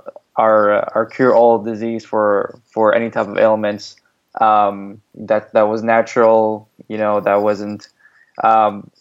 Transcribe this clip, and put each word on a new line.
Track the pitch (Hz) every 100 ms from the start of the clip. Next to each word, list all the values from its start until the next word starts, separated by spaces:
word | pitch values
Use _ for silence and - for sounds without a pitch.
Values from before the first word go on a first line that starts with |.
| - - _ -
our, | 110 107 104
uh, | 104 -
our | 110 113
cure | - 127
all | 110 117 113
disease | 110 107 117 113
for, | - 110 104 101 - - _
for | 113 110
any | 113 117
type | 117 101
of | 98
ailments, | 110 107 107 104 - - _ _ _ -
um, | 110 107 101 101 98 104 _
that, | - 104 107 -
that | 117
was | 107 110
natural, | 113 113 - 127 113 110 110 107 - - -
you | 107
know, | 107 104
that | 101 101
wasn't, | 107 101 104 104 - _ _ _ _ -
um, | 113 110 107 101 - _